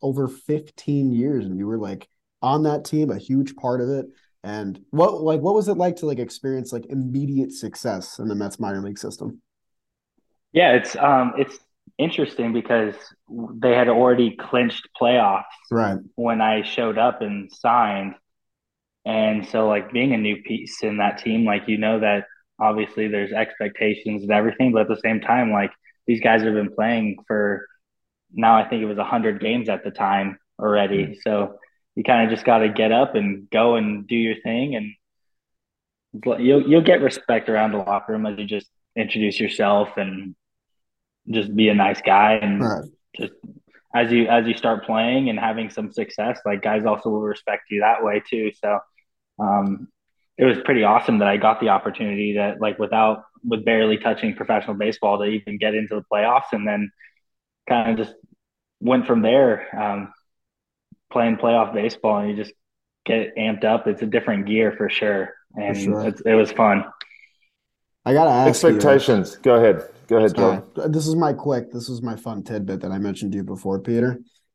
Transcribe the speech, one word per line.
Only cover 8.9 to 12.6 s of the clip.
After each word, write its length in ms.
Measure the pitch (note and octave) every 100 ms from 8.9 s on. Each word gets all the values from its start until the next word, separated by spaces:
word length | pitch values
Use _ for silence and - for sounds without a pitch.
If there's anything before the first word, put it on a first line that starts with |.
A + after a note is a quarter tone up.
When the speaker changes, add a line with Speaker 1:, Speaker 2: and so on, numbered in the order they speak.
| G2+
Speaker 1:
system? 420 | - - A2+ A2+ _ _ _ _ _ _ _ _ _ _ _
Speaker 2:
Yeah, 200 | D#3+ E3+
it's, 220 | B2 - -
um, 360 | C#3+ C3 B2 C#3
it's 200 | C#3 - _ _ _ -
interesting 540 | D#3+ E3 C#3+ - A#2
because 420 | A2+